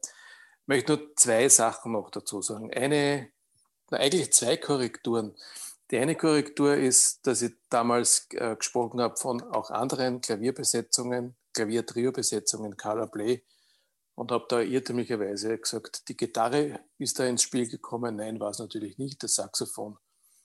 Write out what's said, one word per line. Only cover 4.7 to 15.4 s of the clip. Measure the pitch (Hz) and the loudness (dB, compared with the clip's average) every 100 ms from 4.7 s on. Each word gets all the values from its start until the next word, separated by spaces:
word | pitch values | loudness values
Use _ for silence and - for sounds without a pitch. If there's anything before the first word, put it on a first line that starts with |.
| 139 117 - 120 117 87 - - - - - - | 0 0 -4 -2 0 -2 -8 -18 -16 -16 -16 -2
Die | 120 | 0
eine | 143 156 | 2 2
Korrektur | 160 151 143 - 143 143 | 4 4 2 2 4 6
ist, | 127 - - - 135 | 6 6 4 2 0
dass | 117 | 0
ich | 117 - - | -2 -4 -2
damals, | 120 120 120 113 - - | 0 4 2 4 2 0
äh, | - 117 110 | -6 -4 -4
gesprochen | - 123 117 123 | -2 -2 -2 0
habe | 113 - | -2 -2
von | 131 120 | -4 -4
auch | 120 110 - | -4 -4 -2
anderen | 107 131 127 127 123 | -2 -2 0 -2 -2
Klavierbesetzungen, | - 104 120 135 131 120 - - 123 123 123 - _ | -4 -2 -2 -2 0 -2 0 -2 0 -4 -4 -10 _
Klaviertrio-Besetzungen, | - 107 117 113 120 127 127 110 107 - 110 107 98 | -4 0 -2 -2 -2 -2 0 -2 -2 -2 -4 -6 -8
Carla | 107 107 110 | -4 -4 -4
Bley, | 104 110 123 _ _ _ _ _ _ _ - | -4 -2 -2 _ _ _ _ _ _ _ -10
und | 120 | -2
habe | 117 - | -2 0
da | 120 | 0
irrtümlicherweise | 98 127 123 123 117 110 98 98 | 2 0 0 -2 -2 -2 -2 -4